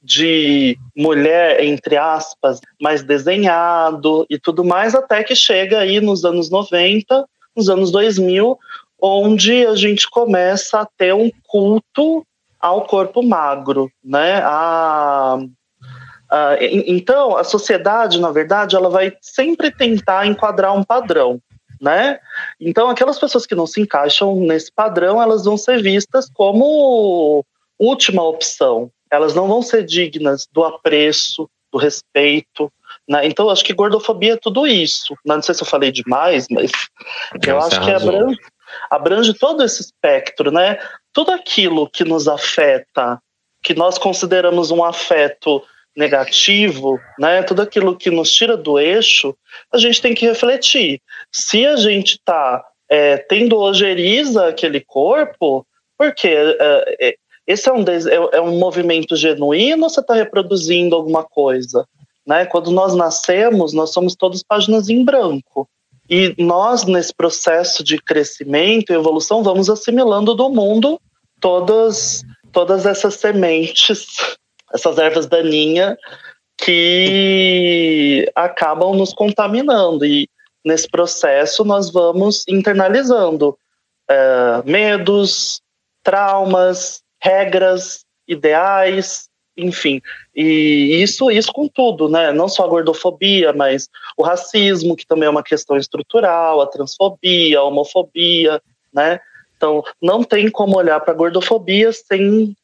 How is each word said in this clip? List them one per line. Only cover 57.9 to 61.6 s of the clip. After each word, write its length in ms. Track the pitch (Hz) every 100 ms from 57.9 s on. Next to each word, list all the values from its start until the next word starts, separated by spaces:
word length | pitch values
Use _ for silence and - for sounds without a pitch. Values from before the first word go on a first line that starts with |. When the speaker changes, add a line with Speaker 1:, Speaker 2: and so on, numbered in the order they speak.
| 175 165
Speaker 1:
é, 80 | 165
é 260 | 170 156
um 160 | 170 170
movimento 580 | 185 170 170 165 156 160
genuíno 680 | 160 147 143 156 247 320
ou 60 | 320
você 120 | 302
tá 120 | -
reproduzindo 840 | 226 214 202 180 196 160 175 175 170
alguma 280 | 156 160
coisa? 640 | 160 - 139 127